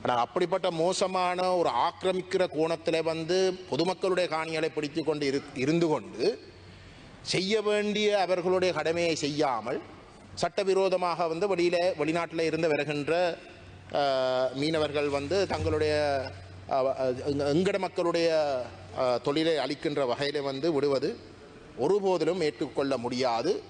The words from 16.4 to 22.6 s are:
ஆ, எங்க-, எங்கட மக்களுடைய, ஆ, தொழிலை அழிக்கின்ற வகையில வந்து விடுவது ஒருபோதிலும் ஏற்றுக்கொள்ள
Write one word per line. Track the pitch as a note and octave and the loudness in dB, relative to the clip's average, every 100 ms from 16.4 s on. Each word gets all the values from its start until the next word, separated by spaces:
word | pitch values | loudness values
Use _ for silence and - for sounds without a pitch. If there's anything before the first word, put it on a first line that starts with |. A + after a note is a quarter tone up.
| - - - | -16 -18 -2
ஆ, | C3+ C3 C3 C3 B2 D3 | 0 0 0 -2 -2 -2
எங்க-, | C#3+ C#3+ | 0 2
எங்கட | D3 F#3+ G3+ | 2 2 0
மக்களுடைய, | D3 - E3+ E3+ E3+ D#3+ D3 C3+ A#2+ - - - | -2 0 2 4 4 4 2 0 -4 -10 -12 0
ஆ, | C3 A#2+ | 2 2
தொழிலை | - C#3+ D#3+ D#3 | 2 2 2 2
அழிக்கின்ற | C3 C#3+ E3 D3 C3+ | 0 -2 -2 0 0
வகையில | A#2 C#3+ D3 | 0 0 -2
வந்து | C#3 C3+ D#3+ | -2 -2 0
விடுவது | D3+ C#3+ C#3 D3 A#3 - - - - - - | 2 4 2 0 -4 -12 -20 -20 -20 -18 -4
ஒருபோதிலும் | C3+ G3+ G3 F3+ D#3 F#3 | 2 2 2 2 2 0
ஏற்றுக்கொள்ள | D#3 D3 | -2 -2